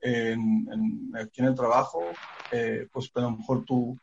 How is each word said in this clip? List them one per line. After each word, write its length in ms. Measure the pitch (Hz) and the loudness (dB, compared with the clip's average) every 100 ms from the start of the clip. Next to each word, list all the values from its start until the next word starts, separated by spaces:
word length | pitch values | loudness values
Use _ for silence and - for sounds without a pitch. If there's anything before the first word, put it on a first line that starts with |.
en, 680 | 123 120 113 113 110 110 110 | -2 0 0 2 4 2 2
en, 400 | 110 110 110 - 113 | 0 -2 -2 -6 -8
aquí 220 | 110 - | -8 0
en 60 | 131 | 2
el 60 | |
trabajo, 480 | 127 120 120 147 165 170 170 - - - | 4 4 4 4 -2 -6 -8 -14 -16 -6
eh, 380 | 120 117 113 - | -2 0 -2 -6
pues, 200 | - 123 | -8 -6
a 60 | - | -2
lo 120 | 123 | -2
mejor 300 | 110 - 127 | -2 -2 -2
tú 320 | - 127 120 127 | 2 0 0 -4